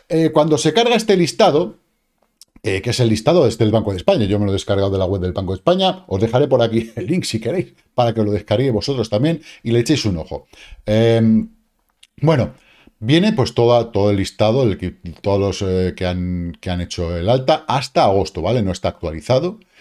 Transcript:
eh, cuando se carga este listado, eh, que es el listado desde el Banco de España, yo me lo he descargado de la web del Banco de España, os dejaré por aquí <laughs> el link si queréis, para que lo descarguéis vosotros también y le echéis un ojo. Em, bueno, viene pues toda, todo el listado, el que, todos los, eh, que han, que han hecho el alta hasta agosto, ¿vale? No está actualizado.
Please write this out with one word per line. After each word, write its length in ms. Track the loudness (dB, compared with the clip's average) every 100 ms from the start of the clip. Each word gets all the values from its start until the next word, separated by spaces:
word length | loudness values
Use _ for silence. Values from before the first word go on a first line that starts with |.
| _
eh, 220 | 0 2
cuando 280 | 2 2 2
se 120 | 2
carga 240 | 0 2 0
este 220 | 2 2
listado, 640 | 2 2 2 2 -2 -8 _ _ _ _ _ _ -20 _
eh, 180 | -4 -4
que 80 | -2
es 100 | 0
el 100 | 0
listado 360 | 2 2 4 2
desde 180 | 2
el 60 | 0
Banco 220 | 0 -2
de 60 | -2
España, 280 | 0 0 0
yo 140 | 0
me 60 | 0
lo 60 |
he 20 |
descargado 360 | -2 -2 -2 0
de 80 | 0
la 80 | -2
web 160 | -2
del 120 | -4
Banco 180 | -4 -6
de 60 | -2
España, 460 | 0 0 0 -4 -6
os 120 | -2
dejaré 280 | 0 2 2
por 160 | 2
aquí 280 | 2 0 -4
<laughs> 20 | -8
el 100 | -4
link 180 | -4
si 160 | -2 -6
queréis, 360 | -4 -4 -6 _ _
para 220 | -2 0 0
que 80 |
lo 80 | 0
descarguéis 420 | -2 0 0 0
vosotros 340 | 0 -2 -4 -2
también 360 | 0 0 -2 -8 -12
y 80 | -2
le 120 | 0
echéis 220 | 0 -2 -2
un 120 | -4
ojo. 300 | -8 -12 -14 -20 -20 -12 -2
Em, 640 | 2 4 4 4 2 0 _ _ _ _ _ _ _
bueno, 360 | 0 2 -2 -8 _ _ _ _
viene 360 | 0 2 2
pues 200 | 0 0
toda, 380 | 2 4 4 2
todo 180 | 0 2
el 80 | 0
listado, 460 | -2 0 0 2
el 160 | 0 -2
que, 100 | -6 -10 -14 -8
todos 180 | -2 0
los, 220 | -2 -2
eh, 320 | -2 0 -2 -2
que 120 | -4
han, 500 | -4 -4 -4 -6 -8
que 120 | -6
han 100 | -6
hecho 340 | -6 -6 -6 -2
el 140 | 0
alta 360 | 0 0 -2 -2
hasta 360 | -4 -2 0 2
agosto, 360 | 2 -2 -4
¿vale? 220 | -2 -2
No 80 | -2
está 180 | -4 -6
actualizado. 680 | -6 -10 -8 -2 -2 -2 -8 _ _